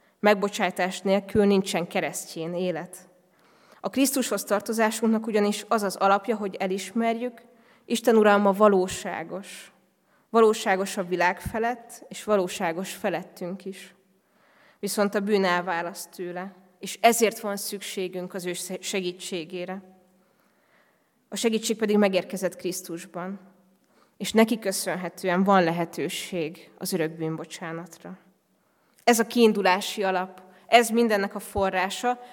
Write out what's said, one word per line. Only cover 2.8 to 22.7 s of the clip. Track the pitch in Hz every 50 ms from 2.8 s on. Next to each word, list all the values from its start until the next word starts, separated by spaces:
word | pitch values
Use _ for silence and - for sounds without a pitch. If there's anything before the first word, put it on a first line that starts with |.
| 170 175 - - - _ _ _ _ _ _ _ _ _ _ _ _ _ - _
A | - 202
Krisztushoz | - 254 277 262 - 277 240 - 214 202 208
tartozásunknak | - 208 202 214 - 220 226 226 214 220 - 233 226 226 220 220
ugyanis | 233 208 214 202 208 202 202 - -
az | 247 220 202
az | 190 180
alapja, | - - 196 196 202 196 - 226
hogy | 208 214 196 190
elismerjük, | - 196 190 190 196 196 - - 233 226 226 233 226 240 247 240 - - _ _ _ _ _ _ _ _
Isten | - 240 226 - 240 233
uralma | 220 214 214 202 202 208 202 190
valóságos. | 196 214 208 202 185 185 185 - - - 190 170 - 160 165 170 185 202 - - - - - _ _ _ _ _ _ _ _ _ _ _ _
Valóságos | - 233 226 214 214 220 - 220 190 185 196 196 -
a | 214 185
világ | 175 180 175 175 180 190 -
felett, | - - - 226 226 233 247 240 - - - - - -
és | 196 - -
valóságos | 214 214 202 180 180 - - 196 165 165 170 190 190 -
felettünk | - - 202 170 160 185 - - - 185 175 190 190 -
is. | 190 196 - - - _ _ _ _ _ _ _ _ _ _ _ _ _ _ _ _ _ _
Viszont | - 196 - 214 202 202 202
a | 214
bűn | 196 202 214 196 190
elválaszt | 180 175 175 175 185 170 170 170 170 196 - - -
tőle, | - - 180 175 175 180 185 196 - - _ _ _ _
és | - 190 - -
ezért | - 233 226 233 233 202 208 -
van | - 208 202
szükségünk | 208 - - 208 196 - - - 208 185 180 180 185 180 180 -
az | 190 175
ő | 180 175 175 - - 185 185
segítségére. | - - - 196 185 180 180 185 - - 202 175 156 165 185 180 175 180 185 196 190 - - _ _ _ _ _ _ _ _ _ _ _ _ _ _ _ _ _ _ _ _ _ _ _ _ _ _ _
A | -
segítség | 202 - 233 220 220 220 - 220
pedig | 220 226 202 208
megérkezett | 208 208 196 190 180 170 - - 185 190 175 175
Krisztusban, | - - 180